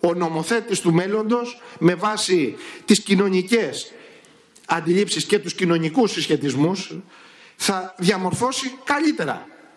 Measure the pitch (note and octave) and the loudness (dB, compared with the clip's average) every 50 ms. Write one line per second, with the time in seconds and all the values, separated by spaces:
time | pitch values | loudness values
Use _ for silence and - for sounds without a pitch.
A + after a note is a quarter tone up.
0 | - E3+ E3+ F3+ F3 D#3+ E3 D#3+ E3 - A#3 A#3 A3 A#3 G3 - - F3 E3 E3+ | 2 0 0 0 -2 -2 -2 -4 -2 -2 -2 -2 -2 -2 -6 0 2 2 2 2
1 | F3+ G3+ G#3 A3 G#3+ G#3+ A#3+ A#3+ A#3+ A#3+ - - - - - - D#3+ E3+ F3+ E3 | 2 0 -2 -2 0 0 0 0 -2 -4 -10 -16 -20 -20 -10 2 2 2 2 2
2 | F#3+ G#3+ G#3+ G3+ - - F3+ F3+ D3 A#2 - - - - - - - - G#3+ - | -2 -2 -2 -2 0 2 2 2 2 0 -4 -8 -14 -16 -18 -16 2 4 4 4
3 | - - G3 F#3 G3+ G3 F#3+ F#3 F3+ F#3 A#3+ A#3 G3 C#3+ B2+ - - - - - | 4 2 2 4 4 2 2 0 0 2 0 0 0 -2 -6 -8 -12 -12 -16 -20
4 | - - - - - - _ _ _ _ _ - _ - E3 E3 D#3+ D#3+ F3 F#3+ | -20 -20 -20 -20 -20 -20 _ _ _ _ _ -20 _ -4 -4 -2 0 2 2 2
5 | G#3 - - E3 - - G3 G#3 G#3 F3 - - G3 F3 E3 E3 D#3+ D#3+ D#3 - | 2 0 -2 -4 0 0 0 0 0 -4 -4 -2 2 2 2 2 0 0 2 2
6 | A#3 G3+ - - D3+ - D#3 C#3+ C3 C#3+ B2 C3 D3 E3 F#3+ - - - - F3 | 2 2 0 -4 -2 0 0 0 0 -2 0 2 2 2 0 -2 -6 -10 -12 -14
7 | G3 - - - - - - - - - _ _ - - G3 F#3 F#3 F#3 - - | -14 -16 -20 -20 -20 -20 -20 -20 -20 -20 _ _ -2 -2 -2 -2 -4 -8 -8 0
8 | F3+ F3 G#3 F#3 F#3 F3+ - - A#3 B3+ C4+ - - C4 B3+ - - - C#4+ C#4 | 2 2 2 2 0 -2 -2 0 -2 -2 -2 -2 -6 -6 -8 -10 -2 -2 0 2
9 | D#4+ D4+ - - E3 C#3+ A2+ F2+ - - - - - - - | 2 0 0 0 -2 -4 -4 -6 -8 -18 -20 -20 -20 -20 -20